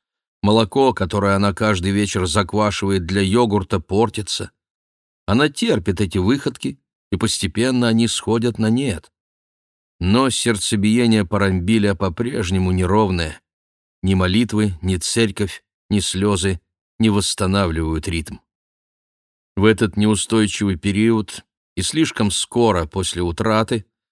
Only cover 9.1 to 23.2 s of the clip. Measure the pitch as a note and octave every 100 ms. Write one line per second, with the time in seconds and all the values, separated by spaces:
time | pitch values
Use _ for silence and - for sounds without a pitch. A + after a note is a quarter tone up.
9.1 | _ _ _ _ _ _ _ _ - F2
10.1 | A#2 C3 - B2 G#2 - G#2+ G#2+ A#2 A#2+
11.1 | A2 F#2+ G#2 G2 F#2 F2+ A2 G2+ F#2 F#2+
12.1 | E2 A#2+ - F2 F#2 F#2 F#2 F2+ G#2 G#2
13.1 | F2+ D#2 - _ _ _ _ _ _ F#2
14.1 | F#2+ F#2 G#2 A#2+ G#2+ G#2 F2 F#2 F2+ -
15.1 | A#2 A2+ F#2+ G#2 - _ _ - G#2 -
16.1 | F#2+ G#2 G2 G2 F2 _ _ _ - A2
17.1 | G2+ F#2+ - F#2+ G2 F#2 D#2+ D#2+ D#2+ F#2
18.1 | E2+ - - _ _ _ _ _ _ _
19.1 | _ _ _ _ - G#2+ G#2 G#2+ - G#2
20.1 | G#2 - A2 G#2+ - G2+ F2 G2+ G2 A2+
21.1 | A2+ G#2 - - _ _ - - D#3 D#3
22.1 | - G#2 - - A#2+ A#2 F2+ D#2+ G2 F2+
23.1 | F2